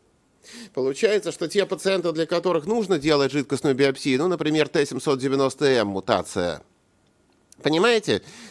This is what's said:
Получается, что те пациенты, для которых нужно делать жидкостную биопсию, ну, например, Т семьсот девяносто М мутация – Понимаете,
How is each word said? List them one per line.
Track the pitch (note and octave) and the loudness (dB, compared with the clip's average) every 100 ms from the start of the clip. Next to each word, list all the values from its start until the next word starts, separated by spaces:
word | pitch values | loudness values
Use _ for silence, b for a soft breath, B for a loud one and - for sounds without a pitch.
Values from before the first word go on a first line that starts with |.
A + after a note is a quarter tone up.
| _ _ _ _ B A#3+ A3 | _ _ _ _ B -20 -12
Получается, | - C3 C#3 F#3+ G#3 E3+ | -4 -4 0 2 2 -2
что | - E3 | -6 -4
те | G3+ | -2
пациенты, | F#3 F3 F#3+ F#3+ E3+ | -2 -2 -2 0 0
для | D#3+ D#3+ | -2 -2
которых | F3 F3+ E3 D3+ | 0 0 0 0
нужно | A#3 F#3+ F3 | -2 0 0
делать | C#3+ D3 C3+ | 2 2 2
жидкостную | C#3+ C3 C3+ D3+ | 0 -2 -2 0
биопсию, | C3 C#3 C3+ D3 B2+ | 2 2 0 0 0
ну, | F3 | 2
например, | E3+ D#3 D#3 D3 | 0 0 0 0
Т | E3+ | 0
семьсот | C#3+ C#3 D#3 C3+ | -2 -2 -2 -2
девяносто | C3+ C3+ C3+ - | 0 0 0 2
М | C#3+ B2+ G2+ | 2 4 2
мутация – | F#2+ F#2 G2+ F2 G2+ F2 D2+ - _ _ _ _ _ _ _ _ - | -2 0 0 0 -2 -2 -4 -12 _ _ _ _ _ _ _ _ -6
Понимаете, | C#3+ D#3+ A3 A#3 - G2+ B B B | -2 2 2 2 0 -2 B B B